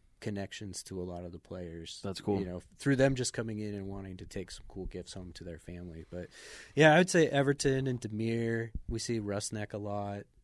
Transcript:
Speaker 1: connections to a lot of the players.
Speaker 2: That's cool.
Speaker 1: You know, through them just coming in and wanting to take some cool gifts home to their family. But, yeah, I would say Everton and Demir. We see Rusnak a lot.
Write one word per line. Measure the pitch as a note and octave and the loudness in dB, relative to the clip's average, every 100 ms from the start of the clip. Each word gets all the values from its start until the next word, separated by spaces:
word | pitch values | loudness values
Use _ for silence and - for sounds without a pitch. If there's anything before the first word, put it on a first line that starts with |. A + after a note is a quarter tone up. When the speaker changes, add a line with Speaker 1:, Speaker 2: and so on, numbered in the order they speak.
| _ - | _ -10
Speaker 1:
connections | A2 G2+ G2 - G2+ F2+ | -6 -4 -6 -8 -10 -10
to | - F#2+ | -8 -6
a | |
lot | F2+ F2 F2 | -6 -6 -8
of | |
the | F2 | -12
players. | - F#2 F2 E2 D#2+ - | -12 -10 -8 -10 -12 -8
Speaker 2:
That's | G2+ F#2 | -8 -4
cool. | - G2+ | 0 0
Speaker 1:
You | F#2 | 0
know, | F2 - - | -6 -10 -4
through | C#3 C3 | 2 4
them | C3+ C3 | 4 4
just | B2 | -2
coming | - A2+ G#2+ | -4 -4 -4
in | G#2+ G#2 | -6 -6
and | G2 | -8
wanting | G2 F#2+ F#2 | -8 -10 -12
to | - | -10
take | G2+ F2+ | -10 -10
some | - - | -12 -14
cool | F#2+ F2+ | -10 -8
gifts | F#2 F2 | -8 -10
home | F#2+ F2+ | -12 -12
to | - | -12
their | F2 D#2 | -12 -12
family. | - F2 F2 D#2+ D#2+ | -12 -10 -10 -12 -10
But, | F2 F2 - - - - - | -10 -10 -14 -18 -18 0 8
yeah, | D#3 | 10
I | D#3+ | 10
would | F3+ | 8
say | F3 D#3 | 6 6
Everton | C#3+ C#3 C#3+ C#3 C3+ C3+ | 6 4 4 2 2 0
and | B2 | -2
Demir. | G#2+ G#2+ A2+ A#2 A2+ A2+ A2+ - - | -2 -2 0 0 0 -2 -2 -6 -4
We | A2+ | -4
see | - A#2 | -2 -2
Rusnak | G#2 G2+ - G#2+ G#2 | -2 -2 -4 -6 -6
a | G#2+ | -6
lot. | G#2 G2+ G2+ G2+ - _ | -4 -4 -4 -6 -10 _